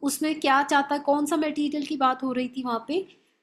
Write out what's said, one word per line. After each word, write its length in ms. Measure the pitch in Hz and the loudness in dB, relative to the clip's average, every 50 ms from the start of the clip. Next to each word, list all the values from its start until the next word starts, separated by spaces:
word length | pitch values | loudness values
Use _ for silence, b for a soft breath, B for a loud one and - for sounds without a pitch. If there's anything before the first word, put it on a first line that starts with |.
| - | -4
उसमें 380 | 277 277 - 311 311 311 311 | -4 -2 -2 -2 -2 -2 0
क्या 220 | - 285 262 277 285 | 2 4 4 4 4
चाहता 320 | 277 311 285 277 277 285 | 4 2 2 2 2 -2
है, 60 | 285 | -2
कौन 260 | 285 - 285 294 294 | 0 2 2 2 2
सा 100 | 294 339 | 0 0
मटेरियल 500 | 320 311 302 302 302 294 294 302 302 277 | 0 0 0 0 -2 -2 -2 -2 -4 -4
की 100 | - 311 | -4 -2
बात 260 | 262 269 254 254 262 269 | 0 2 2 2 0 -2
हो 100 | 262 254 | -2 -2
रही 160 | 247 254 247 | -2 -2 -4
थी 140 | 247 269 247 | -4 -6 -4
वहाँ 220 | 254 233 226 - - | -2 -4 -4 -4 -4
पे? 180 | 294 370 381 b b b b b b b | -4 -4 -4 b b b b b b b